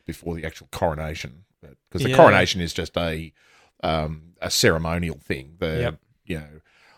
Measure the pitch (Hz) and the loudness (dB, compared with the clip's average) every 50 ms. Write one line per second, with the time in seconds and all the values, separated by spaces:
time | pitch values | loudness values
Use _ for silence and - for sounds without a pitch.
0 | _ - 78 - - 85 85 82 78 78 - - - _ - - 95 85 76 78 | _ -14 -14 -10 -10 -8 -8 -8 -8 -10 -12 -14 -16 _ -6 -2 -2 -2 -2 -2
1 | 78 78 78 - - - 65 82 - _ _ _ - 71 67 _ _ _ - 92 | -6 -8 -8 -10 -12 -14 -16 -20 -20 _ _ _ -20 -20 -20 _ _ _ -6 -4
2 | - 127 131 143 165 123 101 95 92 90 - 92 87 82 - - 82 - - 85 | -2 2 6 8 8 10 8 6 4 2 0 -4 -6 -6 -4 -6 -8 -6 -4 -4
3 | 85 82 80 80 80 78 - _ _ _ _ _ _ _ _ _ - 87 80 78 | -2 -2 -4 -6 -8 -12 -16 _ _ _ _ _ _ _ _ _ -4 -2 -2 -2
4 | 78 78 80 78 80 85 _ _ 85 87 - - - 113 82 80 82 80 85 87 | -2 -4 -6 -10 -16 -20 _ _ -8 -4 0 2 4 4 4 2 0 -2 -2 -2
5 | 87 82 - - - - 90 67 65 71 82 - 90 80 80 - 120 120 78 - | -2 -4 -6 -8 -8 -8 -8 -8 -8 -12 -10 -6 -4 -4 -2 -2 -4 -4 -6 -10
6 | _ _ _ _ _ - 87 78 76 73 78 78 - _ _ _ _ _ _ | _ _ _ _ _ -8 -8 -8 -10 -12 -20 -20 -20 _ _ _ _ _ _